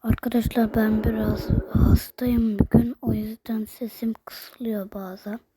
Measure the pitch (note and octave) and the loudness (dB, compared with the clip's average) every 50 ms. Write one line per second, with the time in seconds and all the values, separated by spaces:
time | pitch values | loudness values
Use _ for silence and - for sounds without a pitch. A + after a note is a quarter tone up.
0 | - A3 G#3+ - - B3 A#3 A#3+ A3 - - A#3+ A3+ A3 - A#3 A3 A3 A3 G#3+ | 0 0 -2 0 0 -2 0 0 0 0 0 0 0 2 2 0 2 2 0 0
1 | G#3+ A3+ A3+ A3 G#3+ G#3+ A3 - - - - - - - - A3+ A#3 - - - | 0 0 -2 0 -2 -2 -2 -4 0 0 0 0 0 0 2 4 6 6 6 4
2 | - - _ - B3 B3 A#3+ A#3 A3+ A3+ G#3 G3 - - - A3+ A#3 A#3+ B3 _ | 4 -2 _ -4 0 2 2 2 2 0 2 2 2 6 6 4 4 4 -4 _
3 | - A#3 A3 G#3+ G#3+ G#3+ A3 - _ - A3+ A3 G#3+ G#3 - - B3 G#3+ - - | -4 -4 -2 -2 -4 -6 -10 -14 _ -6 -6 -6 -6 -8 -8 -10 -10 -10 -8 -6
4 | - A3+ A3 - _ - - - - - - _ B3 A3+ A3 G#3 F#3+ G3+ - G3+ | -6 -6 -6 -6 _ -20 -20 -20 -20 -20 -16 _ -6 -6 -4 -4 -6 -8 -10 -12
5 | F#3+ F#3 F#3 G3+ - G#3 G#3 A#3+ _ _ _ | -12 -12 -14 -14 -12 -12 -12 -12 _ _ _